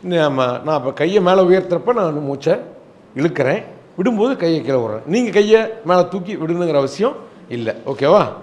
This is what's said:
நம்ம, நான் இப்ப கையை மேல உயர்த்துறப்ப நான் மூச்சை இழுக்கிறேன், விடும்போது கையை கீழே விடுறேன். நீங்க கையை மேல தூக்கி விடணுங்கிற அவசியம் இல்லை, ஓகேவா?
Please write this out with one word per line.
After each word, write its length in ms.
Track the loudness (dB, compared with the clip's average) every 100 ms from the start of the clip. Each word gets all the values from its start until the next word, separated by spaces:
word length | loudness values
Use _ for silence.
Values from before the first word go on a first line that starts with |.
நம்ம, 440 | -2 0 2 2 -2 -2
நான் 140 | -2 -2
இப்ப 140 | -2
கையை 280 | -2 0 2
மேல 200 | 4 4
உயர்த்துறப்ப 500 | 6 4 2 -4 0
நான் 340 | 0 0 -2 -6
மூச்சை 260 | -4 0 -2 -2 -18 -20 -20 -16 -2
இழுக்கிறேன், 460 | -2 0 0 0 -6 -20 -20 -4
விடும்போது 360 | -2 0 0 0
கையை 220 | 0 0
கீழே 180 | 0 0
விடுறேன். 280 | 0 -6 -2
நீங்க 240 | -2 2
கையை 300 | 2 4 4 2 -6
மேல 160 | 0 2
தூக்கி 300 | 2 -2 -8 -8
விடணுங்கிற 440 | -4 -2 0 0
அவசியம் 320 | 0 -2 -4 -4 -16 -20 -12
இல்லை, 260 | -8 -6 -6 -8
ஓகேவா? 360 | -2 4 4 4 -4